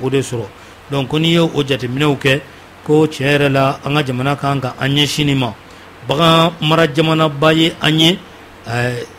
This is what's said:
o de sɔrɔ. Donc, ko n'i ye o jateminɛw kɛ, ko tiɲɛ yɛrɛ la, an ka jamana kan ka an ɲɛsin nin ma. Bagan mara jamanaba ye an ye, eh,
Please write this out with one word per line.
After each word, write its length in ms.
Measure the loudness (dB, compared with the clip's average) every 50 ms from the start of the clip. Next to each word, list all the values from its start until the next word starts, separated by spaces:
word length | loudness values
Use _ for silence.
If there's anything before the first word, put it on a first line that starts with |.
| -4
o 60 | -2
de 100 | 0 -2
sɔrɔ. 260 | -2 -2 -6 -8 -8 -10 -14 -20 -20 -20 -20 -20 -10 -6
Donc, 180 | -4 -4 -4 -2
ko 80 | -2
n'i 140 | 0 2 2
ye 80 | 2 2
o 240 | 2 2 0 -2 -2
jateminɛw 540 | -2 -2 -4 -4 -4 -2 0 0 0 0 0
kɛ, 220 | 0 0 0 0 -4 -8 -20 -20 -20 -20 -20 -10 -2
ko 220 | 2 4 4 4
tiɲɛ 240 | 2 0 -2 0 0 2
yɛrɛ 160 | 2 2 2
la, 280 | 2 2 0 0 -2 -4 -4
an 120 | -2 -2
ka 80 | -2 -2
jamana 320 | -2 -4 -4 -2 -2 -4 -2
kan 200 | -2 -4 -2 -2
ka 140 | -4 -6 -6 -4
an 100 | -4 -2 0
ɲɛsin 300 | 0 0 0 -2 -2 -2
nin 140 | 0 0 0
ma. 140 | -2 -4 -6 -10 -18 -20 -20 -20 -20 -20 -20 -10 -6
Bagan 460 | -4 0 2 4 4 4 4 2 2 0 -2
mara 260 | -2 0 2 2 2
jamanaba 640 | 2 2 0 0 2 2 2 0 0 0 2 2 2 4
ye 180 | 4 2 0 -2 -2
an 180 | -2 0 2 2
ye, 200 | 2 2 2 0 -6 -16 -20 -20 -20 -20 -20 -18 -12
eh, 360 | -6 -4 -4 -4 -4 -4 -6 -10 -12 -16